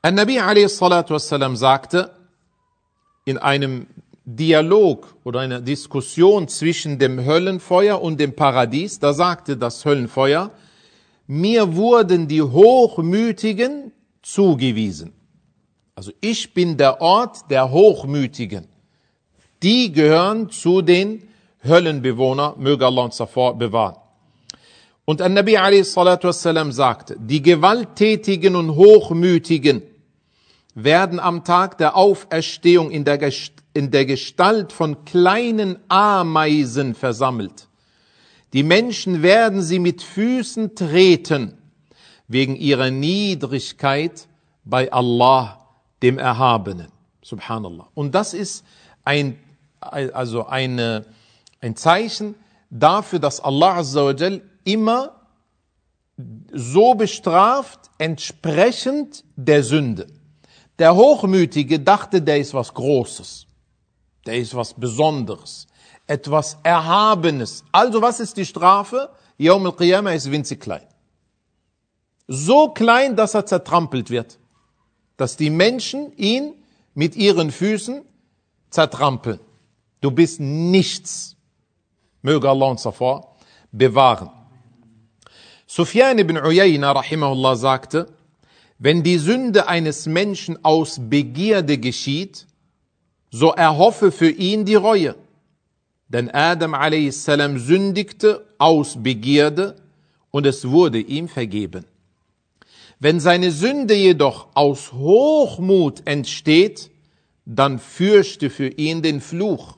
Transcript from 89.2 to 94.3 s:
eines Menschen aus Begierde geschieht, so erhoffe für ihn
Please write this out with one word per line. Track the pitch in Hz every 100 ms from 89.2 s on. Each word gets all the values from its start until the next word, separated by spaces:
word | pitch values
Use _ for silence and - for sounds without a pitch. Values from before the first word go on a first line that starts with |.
| 151 254 254 202 -
eines | 170 160 143 156
Menschen | 160 208 190 - 160 160
aus | 160 156 -
Begierde | 113 143 127 123 208 202 151 143
geschieht, | 120 120 - 147 196 - _ _ _ _ _ _ _ _ _
so | 113 156
erhoffe | - 165 147 196 226 196
für | -
ihn | 165